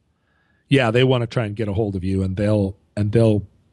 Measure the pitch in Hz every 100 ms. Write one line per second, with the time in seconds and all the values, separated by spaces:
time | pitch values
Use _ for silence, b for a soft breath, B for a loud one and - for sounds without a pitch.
0 | _ _ _ _ _ _ - 135 117 120
1 | 131 127 117 131 107 104 104 95 104 95
2 | 92 95 95 95 104 107 98 - _ -
3 | 104 117 113 104 - _ _